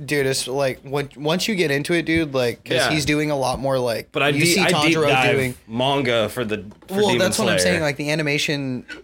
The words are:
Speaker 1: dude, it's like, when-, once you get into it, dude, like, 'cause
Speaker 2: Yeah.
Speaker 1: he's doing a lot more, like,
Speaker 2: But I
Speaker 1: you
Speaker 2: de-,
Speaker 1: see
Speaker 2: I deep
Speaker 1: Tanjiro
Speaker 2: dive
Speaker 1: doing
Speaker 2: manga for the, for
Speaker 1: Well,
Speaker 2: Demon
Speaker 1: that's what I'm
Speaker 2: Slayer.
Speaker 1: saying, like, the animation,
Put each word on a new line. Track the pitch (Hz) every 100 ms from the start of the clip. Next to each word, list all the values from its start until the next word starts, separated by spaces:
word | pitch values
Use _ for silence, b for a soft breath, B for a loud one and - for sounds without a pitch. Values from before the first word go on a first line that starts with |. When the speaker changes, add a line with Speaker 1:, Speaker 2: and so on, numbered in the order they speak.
Speaker 1:
dude, | 139 147 135
it's | 131 -
like, | 135 139 123
when-, | 139 139 139 -
once | 151 175 202
you |
get | 196 160
into | 139 147
it, | 175 160
dude, | 160 156
like, | 135 123 -
'cause | - 170
Speaker 2:
Yeah. | 131
Speaker 1:
he's | 156
doing | 143 147 151
a | 143
lot | 127 120
more, | 135 131
like, | 123 113 -
Speaker 2:
But | 151
I | 139
Speaker 1:
you | 143
Speaker 2:
de-, | 165
Speaker 1:
see | 170
Speaker 2:
I | -
deep | - 151 160
Speaker 1:
Tanjiro | 147
Speaker 2:
dive | 131 127 123
Speaker 1:
doing | 127 123 -
Speaker 2:
manga | 113 131 143 123 117 107
for | 127
the, | 113 104 98 - -
for |
Speaker 1:
Well, | 190 208
Speaker 2:
Demon | 247
Speaker 1:
that's | - 208
what | 214
I'm | 196
Speaker 2:
Slayer. | 180
Speaker 1:
saying, | 175
like, | 156 139
the | 147
animation, | 156 151 147 - 143 135 127 - -